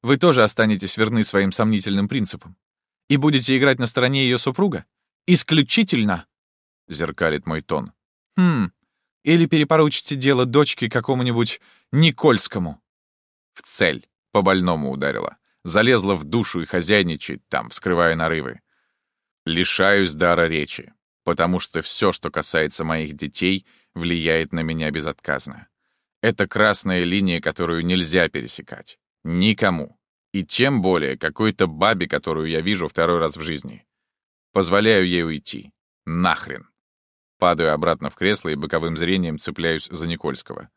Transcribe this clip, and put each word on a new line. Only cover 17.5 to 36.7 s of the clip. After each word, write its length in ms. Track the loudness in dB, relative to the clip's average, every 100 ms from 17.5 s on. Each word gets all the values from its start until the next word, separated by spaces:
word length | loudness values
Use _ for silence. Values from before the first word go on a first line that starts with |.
| -8 -4
вскрывая 480 | -6 -2 2 2 2
нарывы. 440 | -2 -2 -6 -12 _ _ _ _ _ _ _ _
Лишаюсь 680 | -4 -2 0 2 2 4 2
дара 360 | 0 0 2 0
речи, 440 | -2 -6 -10 -16 _ _ _
потому 360 | -6 -2 0 0
что 220 | -4 -8
все, 280 | -6 -2 -2
что 180 | -2 -6
касается 540 | -6 -4 -2 -2 -4
моих 300 | -4 -4 -6
детей — 520 | -8 -10 -4 -2 -2 _ _ _
влияет 580 | -8 -4 -2 0 0 -2
на 80 | -4
меня 300 | -4 -4 -4
безотказно. 800 | -4 -8 -10 -6 -6 -8 -16 -20 _ _ _ _ _
Это 280 | -4 -2 -4
красная 560 | 2 2 2 -2 -2
линия, 360 | 0 0 0 0
которую 440 | -2 -4 -4 -2
нельзя 440 | -2 -2 0 0 0
пересекать. 680 | -2 -10 -12 -14 -18 -18 -20 _ _
Никому. 720 | -6 0 2 2 0 -2 -8 _ _ _ _
И 120 | -8
тем 360 | -6 0 2 2
более 380 | 2 2 0 -4
какой-то 480 | -6 0 -2 2 -2
бабе, 420 | 2 2 2 -2
которую 400 | -4 -2 -4 -2
я 120 | -2
вижу 280 | -2 -2 -2
второй 300 | 0 2 2
раз 180 | 0 -4
в 60 |
жизни. 420 | -8 -8 -10 -20 _ _ _ _ _ _ _
Позволяю 540 | -2 2 2 4 4 4
ей 180 | 0
уйти. 480 | -2 -6 -10 -16 -16 _ _ _ -8
Нахрен. 600 | -2 0 0 -6 -14 -14